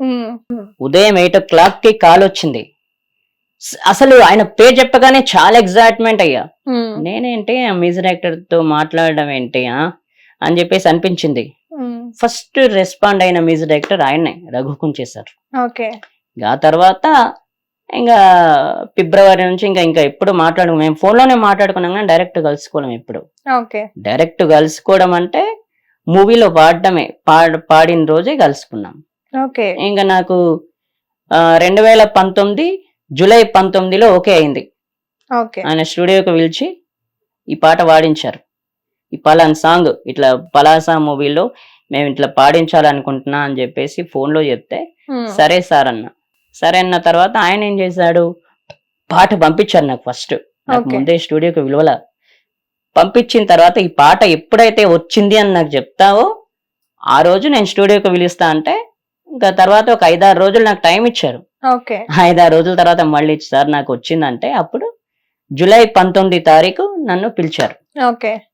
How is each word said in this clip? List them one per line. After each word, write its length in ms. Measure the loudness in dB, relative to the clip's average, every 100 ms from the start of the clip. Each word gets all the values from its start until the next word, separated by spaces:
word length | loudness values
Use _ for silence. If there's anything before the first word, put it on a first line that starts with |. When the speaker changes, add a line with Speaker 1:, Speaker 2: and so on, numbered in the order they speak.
Speaker 1:
ఉమ్. 380 | -8 -8 -10 -16 -14 -14 -16 -12
Speaker 2:
ఉదయం 360 | -2 2 2 4
ఎయిట్ 200 | 2 0
ఓ 20 |
క్లాక్ 440 | 2 4 4 2
కి 80 | 0 2
కాల్ 260 | 4 4
వచ్చింది. 480 | 2 -2 -8 -8 -12 _ _ _ _ _ _ _ _ _
స-, 160 | -20 -4 0
అసలు 280 | 4 6 8
ఆయన 280 | 6 4
పేరు 320 | 0 2 4 4
చెప్పగానే 440 | 2 4 4 2
చాలా 380 | 0 2 4 4
ఎక్సైట్‌మెంట్ 640 | 4 2 2 2 0 0
అయ్యా. 240 | 0 -2 -6 _ -8
Speaker 1:
ఉమ్. 360 | -6 -6 -8
Speaker 2:
నేనేంటి 640 | -8 -6 -6 -6 -6 -4 -2
ఆ 80 |
మ్యూజిక్ 300 | -2 -2 -2
డైరెక్టర్ 360 | -4 -4 -6 -8 -4
తో 100 | -2
మాట్లాడడం 680 | 0 -2 -2 -2 -2 -2 -4
ఏంటి, 360 | -6 -6 -6 -4
ఆ? 260 | -4 -6 -8 _ _ _ _
అని 180 | -4 -2
చెప్పేసి 300 | -4 -4 -2
అనిపించింది. 640 | -2 -2 -4 -4 -6 -10 _ _ -14 -14 -14 -18
ఫస్ట్ 480 | -6 -6 -6 -8 -2
రెస్పాండ్ 680 | 0 0 -4 -2 -2 0
అయిన 160 | 0 0
మ్యూజిక్ 300 | 0 -2 -2
డైరెక్టర్ 320 | -2 -2 -2
ఆయన్నే, 400 | -2 -2 -4 -8 -12 -10
రఘు 180 | -8
కుంచే 320 | -8 -8 -8 -12
సార్. 540 | -16 -20 _ _ -8
Speaker 1:
ఓకే. 240 | -6 -8 -12 -12 -20 _ _ -8
Speaker 2:
ఇంకా 120 | -6
ఆ 60 | 0
తర్వాత 760 | 0 4 2 2 2 2 0 -6 _ _ _ _ -12
ఇంకా 220 | -4 2 4 6 4 4 2 -2 -6
ఫిబ్రవరి 600 | -8 -6 0 4 4 4
నుంచి 240 | 0 -4 -4
ఇంకా, 140 | -2
ఇంకా 200 | 0 0
ఎప్పుడు 300 | -2 -2 -2
మాట్లాడుకు-, 460 | 0 0 0 0 0
మేము 180 | -2 0
ఫోన్లోనే 400 | 2 4 4 2
మాట్లాడుకున్నాం 580 | 2 0 -2 -2 -6
కానీ 140 | -4 0
డైరెక్ట్ 320 | 0 0 -4
కలుసుకోలేం 520 | -4 -6 -8 -10 -8
ఎప్పుడు. 340 | -10 -14 -16 -16 _ -6 -6
Speaker 1:
ఓకే. 320 | -6 -12 -12 -10
Speaker 2:
డైరెక్ట్ 460 | -6 -2 -2 -2
కలుసుకోవడం 720 | 2 2 2 -4 0 2 2
అంటే 480 | -2 -4 -4 -6 -8 _ _ _ _ -2
మూవీలో 420 | 2 4 4 4
పాడటమే, 640 | 4 4 2 0 -2 -4 -6 0
పాడ-, 340 | 2 2 0 0
పాడిన 360 | 2 2 0 0
రోజే 320 | 0 -2 0
కలుసుకున్నాం. 640 | -2 -2 -12 -14 -14 -18 _ _ _ -8
Speaker 1:
ఓకే. 320 | -6 -6 -6 -4
Speaker 2:
ఇంకా 240 | -4 -2
నాకు, 600 | 0 0 0 0 0 -2 -8 _ _ _ _ _ -2
ఆ, 240 | 0 4 4
రెండు 240 | 2 2
వేల 220 | 4 4
పంతొమ్మిది 840 | 4 2 0 0 -2 -2 -4 -6 _ _ -12
జూలై 320 | -2 4 4
పంతొమ్మిదిలో 720 | 4 2 2 -2 -2 2 2 2
ఓకే 180 | 2
అయింది. 380 | 2 0 -4 -10 _ _ _ _ _ -8 -6
Speaker 1:
ఓకే. 220 | -6 -8
Speaker 2:
ఆయన 220 | -4 -4
స్టూడియోకి 480 | -4 -4 0 0 0
పిలిచి 520 | 0 -2 -4 -10 -10 _ _ _ _ _ _ -14
ఈ 60 | -2
పాట 260 | 0 2
పాడించారు. 580 | 2 2 2 -2 -8 -12 _ _ _ _ _ _ _
ఈ 40 | -4
పలానా 360 | 0 2 2
సాంగ్, 400 | 0 0 0 0 -4 -10
ఇట్లా 280 | -2 0 0 -2 0
పలాసా 420 | 2 2 0 -2
మూవీలో 540 | -2 -4 -4 -4 -4 -8 _ _ -10
మేము 180 | -6 -4
ఇట్లా 180 | -4 -4
పాడించాలనుకుంటున్నా 1120 | 2 2 2 0 0 0 0 -6 -8 -6 -6
అని 220 | -6 -6
చెప్పేసి 420 | -8 -8 -10 -10
ఫోన్లో 380 | -10 -8 -4 -2
చెప్తే, 500 | -2 -6 -8 -12 -12 _ -14
Speaker 1:
Hmm. 160 | -10 -6
Speaker 2:
"సరే 340 | 0 0 0
సార్" 260 | 0 -2 -2
అన్న. 200 | -6 -12 -20 _ _ _
సరే 260 | _ -2 0
అన్న 180 | 0 -2
తర్వాత 400 | 0 0 0 0
ఆయన 260 | -2 -2
ఏం 160 | -4 -4
చేశాడు, 560 | -4 -2 0 0 -2 -6 _ _ -20 -20 _ _ -4
పాట 220 | 0 0
పంపించారు 520 | 0 0 0 -2 -2 -2
నాకు 160 | -6 -10
ఫస్ట్. 260 | -12 -10 -12 -12 _ -6
నాకు 200 | -4 -4
Speaker 1:
ఓకే. 100 | -4
Speaker 2:
ముందే 200 | -2 -2
స్టూడియోకి 460 | -2 -2 -2 -2
పిలవల. 360 | -2 0 0 -2 -8 _ _ _ _ _ _ _ _ -2
పంపించిన 480 | 0 0 0 -2 2
తర్వాత 320 | 4 4 2
"ఈ 100 | -2
పాట 360 | 2 2 4
ఎప్పుడైతే 640 | 2 0 0 2 2 2 2
వచ్చింది 520 | 0 0 -2 2 2
అని 160 | 2
నాకు 140 | 0 -2
చెప్తావో 760 | -4 -6 0 2 2 0 -4 _ _ _ _ _ _ -2
ఆ 140 | 0
రోజు 280 | 2 0 0
నేను 160 | 0 -2
స్టూడియోకి 440 | 0 0 2 0
పిలుస్తా" 380 | -2 -2 -2 -2
అంటే 440 | -2 -4 -6 -8 _ _ _ -20
ఇంకా 180 | -4 -2
తర్వాత 400 | 2 2 2 2
ఒక 100 | 2
ఐదారు 360 | 2 4 4 4
రోజులు 240 | 2 2
నాకు 180 | 0 0
టైమ్ 260 | 0 0 -2
ఇచ్చారు. 380 | -4 -6 -8 _ _ -4
Speaker 1:
ఓకే. 340 | -4 -6 -10 -4 2
Speaker 2:
ఐదారు 360 | 2 4 4 4
రోజుల 200 | 2 0
తర్వాత 260 | 2 2
మళ్ళీ 380 | 0 0 -2 -4
"సార్ 320 | -4 -2 -2
నాకు 220 | -2 -6
వచ్చిందంటే" 580 | -8 -6 -4 -4 -6 -6
అప్పుడు 400 | -6 -6 -8 -10 -14 _ _ _ _ -12
జూలై 320 | -2 2 4 4
పంతొమ్మిది 580 | 2 0 0 0 0
తారీఖు 640 | 2 4 2 -2 -6 -6 -6
నన్ను 220 | -4 -6
పిలిచారు. 760 | -6 -6 -6 -8 -8 _ -6 -4
Speaker 1:
ఓకే. 340 | -4 -8 -10 _